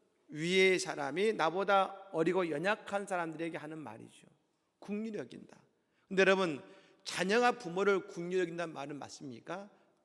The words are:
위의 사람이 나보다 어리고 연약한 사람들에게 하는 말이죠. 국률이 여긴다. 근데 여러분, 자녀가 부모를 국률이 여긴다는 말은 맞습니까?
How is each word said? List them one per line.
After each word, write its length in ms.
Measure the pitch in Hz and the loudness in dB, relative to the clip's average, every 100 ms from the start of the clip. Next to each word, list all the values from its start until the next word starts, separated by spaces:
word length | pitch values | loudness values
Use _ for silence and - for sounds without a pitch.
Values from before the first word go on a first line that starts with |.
| _ _ _ | _ _ _
위의 520 | 151 170 190 190 180 | -6 0 4 4 4
사람이 540 | 160 147 139 156 220 | -2 -4 -4 0 0
나보다 760 | 208 160 180 202 196 190 - - | 2 0 0 4 4 2 -4 -6
어리고 380 | 160 165 180 175 | 0 2 2 0
연약한 560 | 147 185 214 - 202 196 | -2 0 -2 -2 -6 -2
사람들에게 520 | 180 165 156 165 160 | -4 -4 -6 -8 -8
하는 220 | 151 160 | -10 -12
말이죠. 480 | 127 113 113 - - _ _ _ _ _ | -12 -14 -18 -20 -20 _ _ _ _ _
국률이 380 | - 208 226 196 | -8 -6 -6 -8
여긴다. 400 | 123 - - - _ _ _ _ _ | -10 -14 -18 -20 _ _ _ _ _
근데 140 | 185 | 6
여러분, 400 | 190 190 180 131 - - _ _ | 8 6 4 -2 -10 -20 _ _
자녀가 480 | - - 180 226 247 | -8 -2 2 4 4
부모를 540 | 240 170 175 196 190 - | 2 -4 2 4 2 0
국률이 340 | 175 175 185 | -8 -2 0
여긴다는 320 | 175 170 165 | 0 -2 -6
말은 240 | 143 143 143 | -8 -10 -10
맞습니까? 720 | 120 - 143 113 - 180 202 _ _ _ | -12 -14 -14 -14 -12 -12 -12 _ _ _